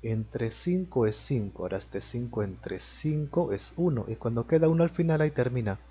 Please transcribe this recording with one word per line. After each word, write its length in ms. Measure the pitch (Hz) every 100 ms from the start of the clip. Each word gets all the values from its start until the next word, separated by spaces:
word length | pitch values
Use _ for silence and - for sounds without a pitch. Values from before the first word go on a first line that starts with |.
Entre 500 | 113 110 110 - 113
cinco 560 | - - 180 180 131 110
es 100 | 107
cinco. 480 | - 131 101 -
Ahora 120 | 90 95
este 240 | - 98
cinco 420 | - 120 120 113
entre 380 | 101 92 - 92
cinco 720 | - - 151 151 147 - 156
es 220 | 101 - -
uno. 300 | 175 127 101
Y 80 | 110
cuando 300 | 120 117 117
queda 240 | 160 160
uno 140 | 165
al 60 | 170
final, 300 | 170 170 156
ahí 100 | 156
termina. 480 | 147 123 123 107 98 -